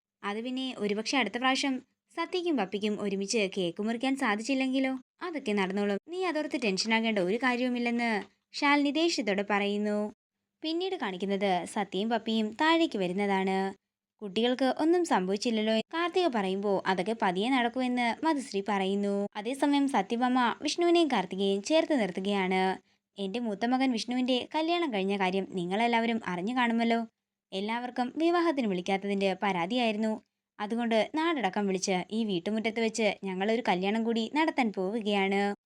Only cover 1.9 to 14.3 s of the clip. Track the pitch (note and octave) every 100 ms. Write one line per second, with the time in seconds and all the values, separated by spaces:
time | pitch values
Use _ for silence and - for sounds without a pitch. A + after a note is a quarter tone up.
1.9 | _ _ - E4+ F#4 E4+ C4+ F#3 G#3 G#3+
2.9 | G#3 G#3 G3 G3 A#3 F#3+ G3 F3 E3+ G#3+
3.9 | A#3 C4 C4+ B3+ G#3 A3+ C4+ C4 C4 C4
4.9 | C4 - _ F4+ D4+ A#3+ G#3 F#3 G3+ G3+
5.9 | G3 - F4+ F#4 D4+ D4 D#4 A3 F#3+ A3+
6.9 | A3+ A3+ G#3 F3 A#3 B3+ A#3+ B3+ A#3+ A#3+
7.9 | A#3+ A#3 G3+ G3 _ _ - C#4+ D4 C#4+
8.9 | C#4+ E4+ E4 A#3+ C#4+ G3+ G3+ G3+ G#3 G#3
9.9 | G#3 G#3 - _ _ _ _ D#4+ E4 F#4
10.9 | F4+ A3 F3+ G3 G3 G3+ F3 F3 A3 G3
11.9 | F#3 A3 A#3 A3+ A3 G#3+ A3 D#4 E4 E4
12.9 | G#3+ F3+ F#3 G3+ F#3+ F#3+ F#3+ F#3+ - _
13.9 | _ _ _ G#3